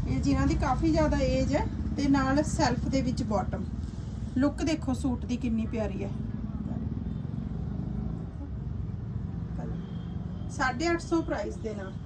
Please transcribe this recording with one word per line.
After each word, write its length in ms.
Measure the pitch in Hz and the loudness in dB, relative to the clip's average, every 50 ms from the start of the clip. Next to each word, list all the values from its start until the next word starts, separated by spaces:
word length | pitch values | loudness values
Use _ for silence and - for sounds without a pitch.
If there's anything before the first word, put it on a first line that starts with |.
| - - | 0 0
ਇਹ 140 | 254 262 | 0 2
ਜਿਨ੍ਹਾਂ 260 | - 277 277 269 277 285 | 4 4 4 6 6 4
ਦੀ 80 | 320 | 4
ਕਾਫੀ 360 | - 285 285 254 - 330 330 | 4 4 2 2 4 4 4
ਜ਼ਿਆਦਾ 260 | 302 320 302 294 294 285 | 6 6 6 6 4 4
ਏਜ 380 | 269 - - 262 262 - 269 | 4 4 4 4 4 4 2
ਹੈ। 100 | 311 440 - - - - - - - | 2 2 0 -2 -2 -2 -2 0 0
ਤੇ 100 | 285 277 | 4 6
ਨਾਲ 360 | 277 277 262 262 269 294 302 | 6 6 6 6 4 4 4
ਸੈਲਫ 360 | - - - 311 247 240 - | 2 2 4 4 4 4 2
ਦੇ 220 | - - - 269 | 0 2 2 2
ਵਿੱਚ 220 | 254 254 233 - - | 2 2 0 0 0
ਬਾਟਮ। 420 | - 214 190 185 - - - 190 - - - - - - - - - - - - - - 254 | 2 2 0 2 0 -2 -2 -4 -4 -4 -4 -4 -6 -6 -6 -6 -6 -6 -6 -6 -2 2 2
ਲੁੱਕ 260 | 262 285 - - 339 | 2 4 2 2 0
ਦੇਖੋ 300 | 302 320 302 - - 262 | 2 2 0 0 -2 -2
ਸੂਟ 320 | 240 - 277 240 240 - | 0 0 0 0 0 0
ਦੀ 120 | - 247 240 | -2 -2 -2
ਕਿੰਨੀ 280 | - 240 226 226 220 | 0 0 0 0 0
ਪਿਆਰੀ 380 | 226 - 220 214 196 190 196 202 | -2 -2 -2 -2 -2 -2 -2 -4
ਹੈ। 60 | 202 - - - - - - - - - - - - - - - - - - - - - - - - - - - - - - - - - - - - - - - - - - - - - - - - - - - - - - - - - - - - - - - - - - - - - - - - - - - - - - - - - - - - - - - - | -4 -4 -4 -4 -4 -4 -4 -6 -4 -4 -4 -4 -4 -4 -2 -2 -2 -2 -2 -4 -4 -4 -4 -4 -4 -4 -4 -4 -4 -4 -4 -4 -4 -4 -4 -4 -4 -4 -4 -4 -4 -4 -6 -6 -8 -8 -8 -8 -6 -6 -6 -6 -6 -6 -6 -6 -6 -6 -6 -8 -6 -6 -6 -6 -6 -6 -6 -6 -6 -6 -6 -6 -6 -6 -8 -8 -8 -8 -8 -8 -8 -8 -8 -8 -8 -8 -8 -8 -8
ਸਾਢੇ 400 | - - 277 262 254 240 320 339 | -2 0 0 2 2 2 2 2
ਅੱਠ 100 | 339 339 | 2 2
ਸੌ 200 | - - 339 330 | 0 0 0 0
ਪ੍ਰਾਈਸ 340 | 320 - 302 233 208 220 214 | 2 0 -2 -2 -2 -4 -4
ਦੇ 200 | - - 214 214 | -4 -6 -6 -6
ਨਾਲ। 180 | 202 190 196 202 - - | -4 -6 -6 -8 -8 -10